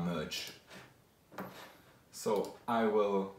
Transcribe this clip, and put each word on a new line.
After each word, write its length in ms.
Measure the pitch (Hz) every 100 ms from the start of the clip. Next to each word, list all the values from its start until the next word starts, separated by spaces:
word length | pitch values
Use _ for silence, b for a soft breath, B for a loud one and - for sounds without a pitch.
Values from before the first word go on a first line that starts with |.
merge. 500 | 87 85 - - - - - B B B _ _ _ - - B B B B B B
So 420 | - - 101 92 - -
I 180 | 117
will 500 | 110 107 101 98 95